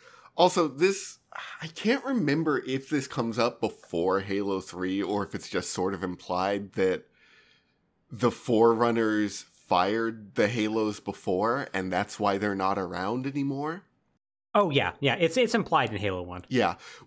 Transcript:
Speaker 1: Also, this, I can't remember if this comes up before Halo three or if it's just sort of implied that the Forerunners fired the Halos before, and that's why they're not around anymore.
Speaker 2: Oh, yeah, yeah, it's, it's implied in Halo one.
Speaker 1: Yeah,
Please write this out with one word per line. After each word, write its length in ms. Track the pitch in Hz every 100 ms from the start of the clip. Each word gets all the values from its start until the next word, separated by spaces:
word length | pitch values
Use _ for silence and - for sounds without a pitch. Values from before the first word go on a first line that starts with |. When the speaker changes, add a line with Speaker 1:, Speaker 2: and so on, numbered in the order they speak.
| - - - -
Speaker 1:
Also, 320 | 175 180 156
this, 500 | 135 185 190 - - _ - - -
I 60 | 165
can't 380 | - 208 269
remember 580 | 254 254 147 147 156 135 131
if 220 | 131 -
this 200 | 151 135
comes 280 | - 117 113
up 220 | 117 -
before 600 | 107 - - 85 90 95
Halo 400 | 101 98 101 95
three 420 | - 87 92 98
or 220 | 90 101
if 100 | 95
it's 140 | 104 -
just 220 | 92 87
sort 220 | - 92
of 100 | 95
implied 720 | 92 87 - 90 95 101 98
that 320 | - 95 85 - _ _ _ _ _ _ _ _ _ -
the 180 | 107 120
Forerunners 1160 | - - 113 117 113 117 117 110 107 104 101 - - -
fired 720 | 90 95 110 113 110 101 -
the 100 | -
Halos 540 | 120 107 110 107 104
before, 640 | - 95 - 92 107 131 -
and 180 | 95 92
that's 280 | 90 101 -
why 180 | 104 98
they're 160 | 104
not 240 | 98 95 98
around 480 | 90 90 95 123 135
anymore. 560 | 139 139 135 147 180 - _ _ _ _ _ _
Speaker 2:
Oh, 160 | 208 190
yeah, 220 | 135 92 -
yeah, 160 | 139 123
it's, 200 | 165 254
it's 200 | 226 233
implied 340 | - 156 120
in 60 | 104
Halo 240 | 101 92
one. 220 | 87 90 -
Speaker 1:
Yeah, 280 | 123 95 - - -